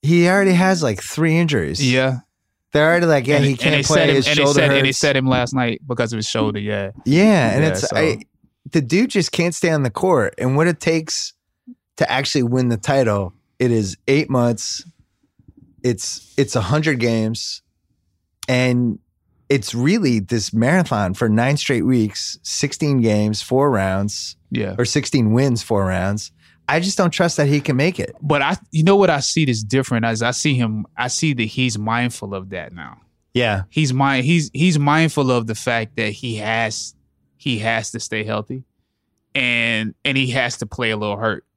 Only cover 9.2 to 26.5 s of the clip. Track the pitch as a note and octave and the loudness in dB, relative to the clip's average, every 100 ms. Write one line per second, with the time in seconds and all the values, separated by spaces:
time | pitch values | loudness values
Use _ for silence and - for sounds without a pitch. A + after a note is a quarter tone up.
9.2 | E3+ - E3+ E3+ F3 D#3+ C3 - F#3+ D#3 | -2 -2 -2 0 0 2 0 0 2 2
10.2 | G#2 - B2+ C3+ E3+ D#3+ - E3 D#3 - | 2 -2 0 2 2 0 0 0 -2 -8
11.2 | - _ _ _ - B3 _ - - B2+ | -8 _ _ _ -20 -20 _ -4 -2 0
12.2 | C#3 D3 A#2+ B2+ B2 A2+ - C3+ A#2+ G2+ | 0 0 0 0 0 -2 0 2 2 0
13.2 | F#2 - _ _ B2 A2+ G2 F2 - C#3 | -2 -10 _ _ 0 2 0 -6 0 0
14.2 | - C3+ A#2+ A#2 - - - _ _ _ | 2 0 0 -2 -6 -10 -14 _ _ _
15.2 | _ _ - - _ _ B2 A#2+ - - | _ _ -20 -20 _ _ -4 -2 -6 -12
16.2 | - - C#3 B2 F#2 D3 D#3 C3 A#2 A2+ | -8 -2 0 0 0 0 2 0 0 0
17.2 | A2 A2+ - - _ _ _ _ _ _ | 0 -4 -8 -12 _ _ _ _ _ _
18.2 | _ _ - B2+ B2+ B2 A#2+ G2 _ _ | _ _ -2 0 2 2 0 -4 _ _
19.2 | _ _ _ C#3 G2+ A#2 C3 A3 E3 A2+ | _ _ _ -2 -2 -2 0 2 2 0
20.2 | F#2+ A#2 G2+ A2 A#2 F3+ E3 G#2+ F#2+ G2 | 0 -4 -2 0 2 2 2 0 -2 0
21.2 | A#2 G#2+ B2 C#3+ - B2 F2+ B2+ G#2+ - | 0 2 2 0 0 0 2 2 0 -4
22.2 | - - - - C#3+ - D3+ C3+ A2+ G#2 | -10 -12 -10 -4 -4 -2 0 2 2 2
23.2 | G#2+ G#2 - B2+ C#3+ A2+ F#2+ F#2+ G2+ - | 0 -2 -2 0 2 2 0 -2 -4 -6
24.2 | - - _ - G2 G2+ A#2+ D3+ - C#3 | -12 -16 _ -6 -6 -2 -2 -2 0 0
25.2 | A2 A2+ C#3 A#2 - G#2 F#2+ F2+ F#2 G#2 | 2 2 2 0 0 0 0 0 -2 -4
26.2 | - _ _ | -8 _ _